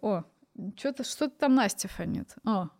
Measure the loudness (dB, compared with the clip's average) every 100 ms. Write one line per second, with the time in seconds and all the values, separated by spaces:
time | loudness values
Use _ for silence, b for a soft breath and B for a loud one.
0 | -2 -2 -4 _ _ -12 -10 -4 -6 -4
1 | -8 -2 -2 2 4 6 4 0 -6 -6
2 | -4 -4 -6 -6 0 0 -2 _